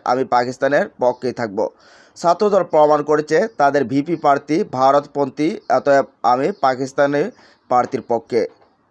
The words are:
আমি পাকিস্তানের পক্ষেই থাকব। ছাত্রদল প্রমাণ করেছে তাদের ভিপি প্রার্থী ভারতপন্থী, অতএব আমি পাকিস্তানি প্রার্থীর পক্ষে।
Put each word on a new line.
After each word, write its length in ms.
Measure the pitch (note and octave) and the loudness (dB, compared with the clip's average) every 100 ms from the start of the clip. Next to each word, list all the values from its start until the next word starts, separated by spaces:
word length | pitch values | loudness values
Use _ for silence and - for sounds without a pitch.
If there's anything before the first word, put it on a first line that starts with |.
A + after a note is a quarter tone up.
আমি 220 | - B2+ B2+ | -2 -2 0
পাকিস্তানের 600 | B2 B2 B2+ C3+ C#3+ - - | -2 -2 -4 -2 -2 -2 -2
পক্ষেই 340 | B2 A#2+ B2+ | -2 -2 -6
থাকব। 360 | A#2 A2+ G2 F#2 - _ - _ - | -6 -6 -4 -6 -6 _ -20 _ -4
ছাত্রদল 480 | E3+ E3+ G#3 G3 | 0 0 2 0
প্রমাণ 400 | - D#3 D3+ D3+ | 2 2 4 2
করেছে 440 | D3 D3+ D3+ D#3 A3 - | 2 -2 0 0 0 0
তাদের 280 | C#3+ C#3+ A#2+ | 0 2 -2
ভিপি 300 | C#3 C#3+ D#3+ | -4 -4 -2
প্রার্থী 480 | D3 C#3 - D#3+ | 0 0 -2 -4
ভারতপন্থী, 920 | G#3 B2+ C3+ C#3+ C#3+ C#3+ C3+ A#2+ D3+ - - | -4 0 2 2 0 -4 -4 -4 -6 -4 -2
অতএব 360 | B2+ C#3 C#3 - _ | -2 2 2 0 _
আমি 280 | A2 B2+ D#3+ | 0 0 -2
পাকিস্তানি 720 | G3+ C3+ B2+ C3+ - C#3+ C#3+ - - _ _ - | -2 -2 -2 -4 -2 0 0 -4 -8 _ _ -2
প্রার্থীর 360 | B2 A#2+ A#2+ - | 0 0 -4 -4
পক্ষে। 400 | A#2 - A#2 F#2 _ _ _ _ | -4 -2 -2 -2 _ _ _ _